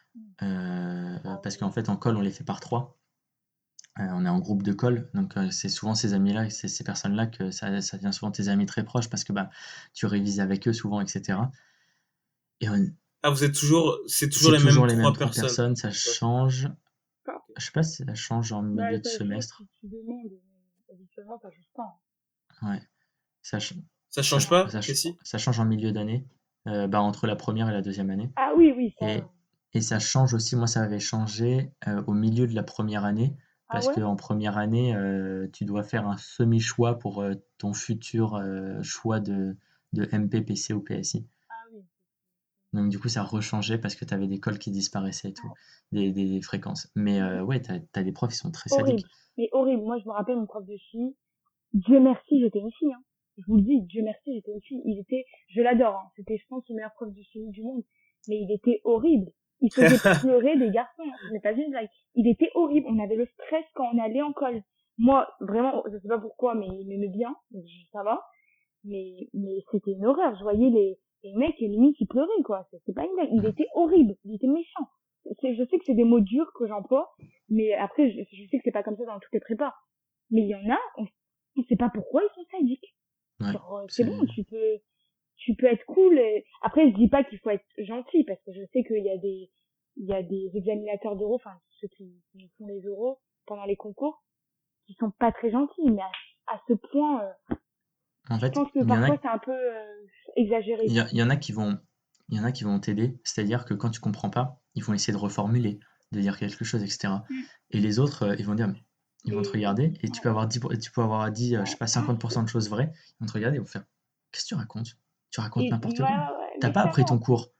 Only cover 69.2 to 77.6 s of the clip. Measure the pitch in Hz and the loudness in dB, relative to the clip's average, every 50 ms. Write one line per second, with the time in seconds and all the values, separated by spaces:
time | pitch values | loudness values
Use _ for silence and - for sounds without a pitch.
69.2 | - - - 202 196 190 190 196 - - - 202 - 202 196 190 202 233 277 330 | -16 -10 -8 -8 -6 -6 -6 -8 -6 -4 -4 -4 -2 -4 -4 -2 2 2 2 2
70.2 | 370 285 214 185 196 208 208 214 240 262 233 220 202 190 190 - _ _ _ _ | 2 0 -2 -2 -2 0 2 4 4 6 6 6 4 4 0 -6 _ _ _ _
71.2 | - 196 196 214 269 339 - - 233 208 202 214 247 294 285 - 214 - - 247 | -18 -8 -2 0 0 0 0 -2 -4 -2 4 6 6 6 6 4 0 0 0 0
72.2 | 302 359 453 392 277 - 208 190 185 _ - 175 _ - 190 - 302 359 381 370 | 0 2 2 0 0 0 -2 -6 -6 _ -20 -16 _ -10 -6 -6 -4 -4 -2 -2
73.2 | 320 - 214 226 202 220 - - 311 - - - 349 311 370 349 269 202 190 - | 0 2 2 2 2 2 0 0 -2 -2 2 2 4 6 8 8 8 6 4 -2
74.2 | - 202 220 202 - 254 285 339 330 - - 359 285 - _ _ _ _ _ _ | -8 -12 -8 -2 0 2 2 0 0 -4 -8 -10 -10 -10 _ _ _ _ _ _
75.2 | - - - - - 254 240 214 254 247 370 359 - - 247 214 233 233 240 240 | -14 -14 -10 -6 -4 -4 -2 -2 -2 0 0 0 2 2 4 6 6 8 8 6
76.2 | 202 185 220 277 320 - - - 240 202 214 208 196 - 254 277 349 - _ - | 6 4 2 0 0 0 -2 -6 -6 -4 -4 -6 -2 0 2 2 0 0 _ -20
77.2 | - - _ _ _ - 214 220 | -20 -20 _ _ _ 0 0 2